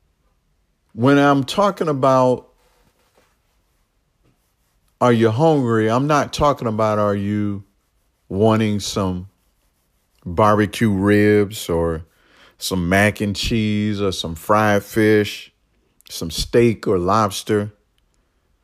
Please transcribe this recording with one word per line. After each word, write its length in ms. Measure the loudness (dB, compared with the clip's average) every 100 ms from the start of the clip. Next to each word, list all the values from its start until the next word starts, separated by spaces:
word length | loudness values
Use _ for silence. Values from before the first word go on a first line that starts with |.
| _ _ _ _ _ _ _ _ _
when 240 | 0 2 4
I'm 260 | 4 2
talking 460 | 0 0 0 0 -4
about, 600 | 0 2 4 2 0 -6 _ _ _ _ _ _ _ _ _ _ _ _ _ _ _ _ _ _ _ _ _ _ _ _ 0
are 100 | 2
you 180 | 4 2
hungry? 600 | 4 2 2 2 0 2
I'm 180 | 0 0
not 240 | 0 -2
talking 360 | 0 0 0 -4
about, 320 | -2 0 0
are 160 | 0 -2
you 500 | -2 -4 -4 -6 -14 _ _ _ _ _ -8
wanting 500 | 0 2 2 0 -2
some 480 | -6 -6 -6 -6 -12 _ _ _ _ _ _ _ _ _ -8
barbecue 640 | 0 2 2 0 -2 -2
ribs 800 | 0 2 2 4 2 0 -6 -6
or 380 | -4 -4 -6 -12 _ _ _ _ _
some 300 | -8 -4 0
mac 320 | 2 2 0
and 160 | -6 -4
cheese 680 | -4 -2 -2 -2 -4 -4
or 120 | -4
some 220 | -6 -8 -8
fried 480 | -2 0 2 0
fish, 680 | -2 0 2 2 0 -8 -18 _ _ _ _ _ -18
some 220 | -12 -10
steak 560 | -8 -2 2 2 0 -2
or 100 | -2
lobster. 760 | 0 0 0 -4 -4 -4 -4 -12 _ _ _ _ _ _ _ _